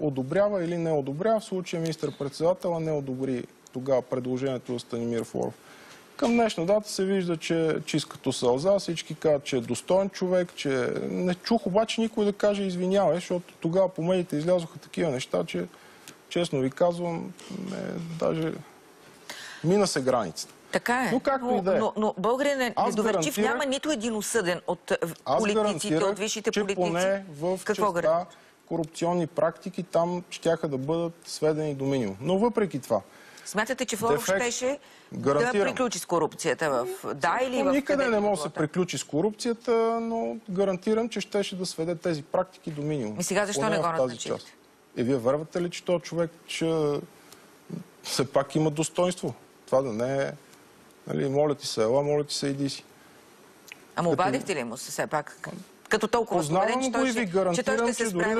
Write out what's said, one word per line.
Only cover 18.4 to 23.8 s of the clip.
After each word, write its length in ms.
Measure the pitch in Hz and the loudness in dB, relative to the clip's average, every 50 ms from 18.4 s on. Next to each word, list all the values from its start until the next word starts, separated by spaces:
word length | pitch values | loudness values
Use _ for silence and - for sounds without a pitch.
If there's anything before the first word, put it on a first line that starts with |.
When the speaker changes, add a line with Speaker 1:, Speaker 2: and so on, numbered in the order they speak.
| 160 160 - - - - - - - - - - - - - - - - - - - - - - - | -2 -4 -4 -8 -12 -18 -20 -20 -20 -20 -20 -20 -20 -20 -20 -20 -18 -16 -16 -14 -14 -16 -10 -2 2
Speaker 1:
мина 220 | 160 190 208 196 | 4 4 4 4
се 140 | 170 - 151 | 4 2 0
границата. 540 | 127 127 127 120 104 - - - - - - - - - | 2 2 2 2 2 0 -4 -8 -12 -12 -14 -20 -8 -4
Speaker 2:
Така 320 | - 180 - - 247 254 254 | -2 -2 0 2 2 2 2
е. 60 | 196 | 2
Speaker 1:
Но 80 | 226 262 | 0 0
както 260 | - 285 269 254 247 | 2 0 0 0 0
Speaker 2:
Но, 100 | 247 214 202 | 0 0 2
Speaker 1:
и 20 | |
да 160 | 180 190 185 | 2 2 2
е. 20 | - | 2
Speaker 2:
но, 140 | 220 196 - | 2 0 0
но 180 | 214 214 214 - 190 | 0 0 0 0 0
българин 420 | 185 220 254 262 294 285 285 269 | 0 2 2 2 2 2 2 2
е 120 | 247 233 - | 0 0 0
Speaker 1:
Аз 100 | - 196 240 | 0 0 0
Speaker 2:
недоверчив. 480 | - 214 208 220 202 190 220 294 - | 2 0 2 2 2 2 0 0 0
Speaker 1:
гарантирах, 140 | 202 220 254 | 0 2 2
Speaker 2:
Няма 120 | - 254 294 | 2 0 0
нито 240 | 269 262 277 | -2 -2 -2